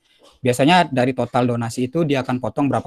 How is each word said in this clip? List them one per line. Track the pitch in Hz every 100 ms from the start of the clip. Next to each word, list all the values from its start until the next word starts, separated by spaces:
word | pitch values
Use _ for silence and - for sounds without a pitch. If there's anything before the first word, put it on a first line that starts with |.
| _ _ - _
biasanya | 123 123 139 180 -
dari | 127 127
total | 127 120 123 123
donasi | 120 117 127 127
itu | 165 156
dia | 135
akan | 127 123
potong | 117 147 143
berapa | 120